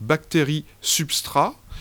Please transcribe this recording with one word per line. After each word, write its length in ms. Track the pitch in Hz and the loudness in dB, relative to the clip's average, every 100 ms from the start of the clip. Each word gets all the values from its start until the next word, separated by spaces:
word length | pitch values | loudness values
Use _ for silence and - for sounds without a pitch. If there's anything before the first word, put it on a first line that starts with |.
bactéries-substrat 1500 | 107 156 - 175 143 151 - - - - 147 - - 143 175 294 - - | -2 -2 0 0 2 0 -6 -8 -2 -2 0 -4 0 2 2 -2 -14 -16